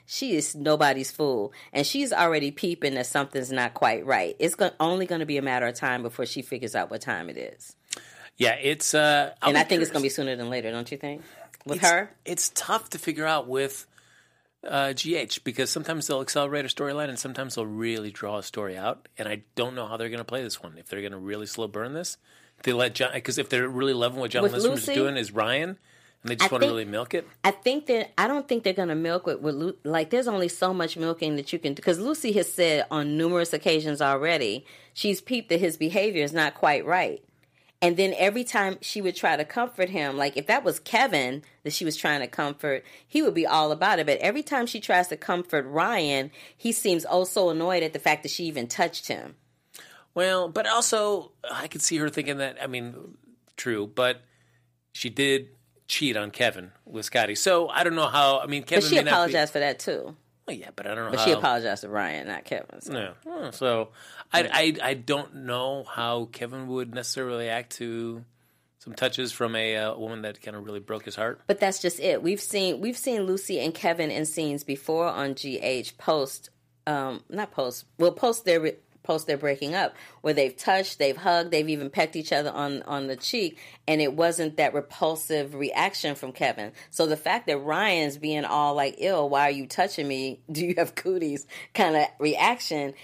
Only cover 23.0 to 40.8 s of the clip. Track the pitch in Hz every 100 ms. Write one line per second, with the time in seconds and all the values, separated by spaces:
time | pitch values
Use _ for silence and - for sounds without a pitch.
23 | 127 131 131 123 139 123 127 127 135 123
24 | 120 127 120 123 202 - 233 269 285 277
25 | 135 135 101 104 110 135 170 196 _ _
26 | _ _ 120 117 - 127 - 113 101 107
27 | 123 175 - - 196 202 247 285 294 226
28 | - - 214 285 277 233 196 190 175 156
29 | 165 180 175 135 151 139 175 - 147 165
30 | 156 247 240 196 175 - 185 185 165 165
31 | 165 165 156 147 139 175 143 139 185 170
32 | 240 302 240 202 175 - 170 151 - 151
33 | 147 151 165 175 165 151 190 160 156 143
34 | 139 139 160 160 113 120 - - - -
35 | 214 196 - 247 - 170 180 160 160 190
36 | 214 170 147 160 151 - 165 139 104 180
37 | 120 71 _ _ _ _ _ _ 175 170
38 | 190 160 190 233 240 214 190 185 - 214
39 | 185 175 185 151 151 240 240 214 185 190
40 | 143 139 143 139 151 254 180 151